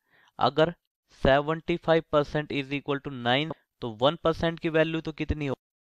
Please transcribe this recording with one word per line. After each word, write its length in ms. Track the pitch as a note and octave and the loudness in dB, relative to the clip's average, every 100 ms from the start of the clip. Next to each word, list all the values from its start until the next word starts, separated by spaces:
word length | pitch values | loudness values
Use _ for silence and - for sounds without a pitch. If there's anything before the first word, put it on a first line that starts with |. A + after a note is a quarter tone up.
| _ _ _ _ | _ _ _ _
अगर 340 | B2+ D3 D#3+ E3+ _ _ _ _ | -2 2 0 0 _ _ _ _
सेवेंटी 540 | C#3 C3+ D3 D#3+ - E3+ | 2 2 2 -6 -4 -4
फ़ाइव 260 | - E3 - | 2 2 2
परसेंट 400 | D3+ D3 D3+ D3+ | 0 0 -4 -4
is 200 | C#3+ C3+ | -6 -4
equal 320 | C#3 C#3 C#3 | -6 -4 -6
to 80 | D3 | -6
नाइन, 400 | C3 A#2+ C3 D#3 - _ _ | -6 0 0 0 -8 _ _
तो 100 | B2 G#2+ | -10 2
वन 160 | C3+ E3+ | 2 2
परसेंट 340 | E3 D#3+ E3 E3 | -2 0 -2 -2
की 80 | E3+ | -2
वैल्यू 320 | D#3+ D#3+ D#3+ | 2 0 0
तो 120 | D#3+ | -8
कितनी 340 | D#3 D#3 D#3 C#3+ | -8 -6 -4 -4
हो, 100 | B2 _ _ | -6 _ _